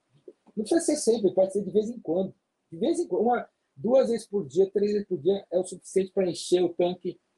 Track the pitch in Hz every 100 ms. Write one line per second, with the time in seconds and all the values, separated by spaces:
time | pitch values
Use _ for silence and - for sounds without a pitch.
0 | _ _ - - _ - 220 339 - 302
1 | - 226 190 185 190 208 196 185 220 247
2 | - 170 190 - _ _ _ 165 233 311
3 | 349 175 220 240 - _ _ - 170 262
4 | 226 233 - 202 147 147 190 202 208 208
5 | 202 175 143 196 - 180 185 185 - 190
6 | 190 - 185 160 - 180 175 - 175 185
7 | 185 160 _